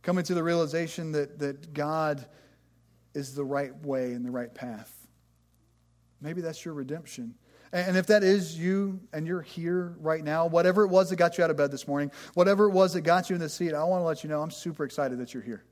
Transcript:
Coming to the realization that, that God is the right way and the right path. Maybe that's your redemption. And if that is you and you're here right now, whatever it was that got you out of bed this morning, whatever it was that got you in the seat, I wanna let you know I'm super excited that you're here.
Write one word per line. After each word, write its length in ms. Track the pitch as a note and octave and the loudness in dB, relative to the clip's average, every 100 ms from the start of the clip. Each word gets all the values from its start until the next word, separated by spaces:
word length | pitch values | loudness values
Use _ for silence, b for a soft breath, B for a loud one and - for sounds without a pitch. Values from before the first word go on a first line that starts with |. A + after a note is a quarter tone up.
Coming 240 | - F3+ E3 | 0 -2 0
to 80 | |
the 100 | F3 | 0
realization 680 | E3 E3+ D#3 D#3+ E3 - D#3+ | 2 0 0 -2 -4 -8 -4
that, 260 | D3+ C#3+ D3 | -4 -4 -6
that 340 | C#3+ C#3 E3 | -8 -8 -10
God 520 | D3 D3 D#3+ D#3 C#3+ B2 b b b b b _ _ _ | -6 -2 0 -2 -4 -8 b b b b b _ _ _
is 200 | C#3+ C3+ C#3 | -12 -10 -8
the 80 | |
right 300 | C3+ C#3 C#3 C#3 D3+ | -4 -4 -6 -8 -6
way 260 | C3 B2+ | -4 -4
and 140 | B2 B2 | -6 -6
the 60 | |
right 220 | B2 A#2+ | -6 -8
path. 380 | - B2 A2 A2+ - - _ _ _ _ _ _ _ _ _ _ _ | -12 -12 -12 -16 -20 -20 _ _ _ _ _ _ _ _ _ _ _
Maybe 180 | D3 E3+ | -10 -8
that's 240 | E3 D#3 | -8 -8
your 100 | E3+ | -10
redemption. 640 | D3+ C3 D#3 - - A#2 - b b b | -10 -8 -10 -10 -12 -14 -14 b b b
And 240 | F3 F3+ F#3 | -2 2 0
if 100 | F#3 | 6
that 160 | G#3 | 6
is 340 | F#3+ G3+ E3+ D#3+ | 6 4 0 -4
you 440 | F3 G3 G3 F#3+ - | -2 0 -2 -8 -10
and 160 | D#3 D#3+ | -8 -4
you're 140 | F3+ | -6
here 540 | - - E3+ F3+ F3 E3+ | -8 -8 -2 -2 -4 -6
right 240 | D#3 D#3+ | -2 -2
now, 240 | D3+ D#3 E3 | 0 0 2
whatever 360 | E3 F3+ F#3 | 4 6 6
it 40 | G3+ | 6
was 220 | F#3 F3 | 6 4
that 80 | F3+ | 4
got 200 | E3+ E3+ | 2 4
you 60 | |
out 60 | E3 | 2
of 80 | D3 | 4
bed 140 | C#3+ | 0
this 180 | C#3 - | 0 -4
morning, 220 | C#3+ C#3+ B B | -2 -4 B B
whatever 320 | F3 F3+ G3+ G#3 | 2 4 6 6
it 60 | |
was 220 | F#3+ F#3 | 6 4
that 80 | F3 | 4
got 280 | D#3+ F3+ F3+ | 4 2 2
you 60 | F3+ | -4
in 60 | |
the 80 | D#3+ | -4
seat, 240 | - E3+ | -4 -2
I 100 | D3+ | 0
wanna 220 | E3 F#3 E3 | 0 0 0
let 180 | D#3 | -2
you 60 | D#3 | -4
know 120 | D3+ | -4
I'm 100 | D#3 | -4
super 340 | - F3 D3+ C#3 | -6 -10 -6 -6
excited 340 | - C#3 B2 | -2 -4 -4
that 140 | B2 | -8
you're 100 | C3 | -10
here. 220 | A2 G#2+ _ | -10 -12 _